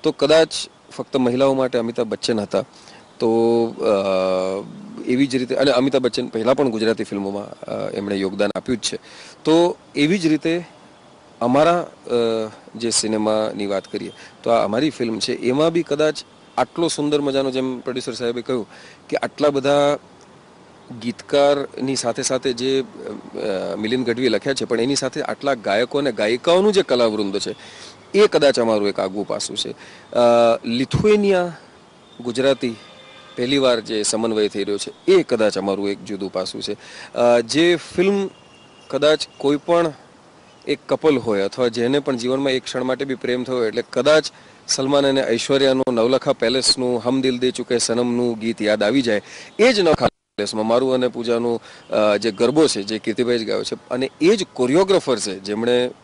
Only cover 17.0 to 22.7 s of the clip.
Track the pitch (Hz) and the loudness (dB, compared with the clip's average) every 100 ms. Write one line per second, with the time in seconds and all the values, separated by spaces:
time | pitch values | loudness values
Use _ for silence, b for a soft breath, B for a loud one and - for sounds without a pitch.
17 | 147 147 143 135 135 131 131 127 127 123 | -2 0 0 0 -2 -2 -4 -6 -6 -8
18 | 127 113 120 120 117 127 98 B B B | -8 -6 -6 -6 -4 -4 -6 B B B
19 | - - - - 147 139 135 143 143 147 | -6 -4 -4 0 0 2 2 2 2 0
20 | - - - - - - - - - 120 | -6 -20 -20 -20 -20 -20 -20 -20 -18 -8
21 | 117 - - 143 143 143 139 - 131 131 | -8 -8 -2 2 4 2 -2 -6 -4 -2
22 | 123 117 127 131 135 120 131 | -2 -4 -2 -2 -2 -2 0